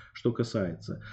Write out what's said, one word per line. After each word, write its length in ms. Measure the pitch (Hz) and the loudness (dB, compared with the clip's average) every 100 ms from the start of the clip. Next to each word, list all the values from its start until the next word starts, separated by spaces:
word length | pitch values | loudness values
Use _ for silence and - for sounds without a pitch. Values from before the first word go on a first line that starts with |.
| - | -18
что 200 | - 120 | 0 2
касается. 680 | 120 120 113 90 82 - - - | 2 2 2 0 -2 -6 -8 -8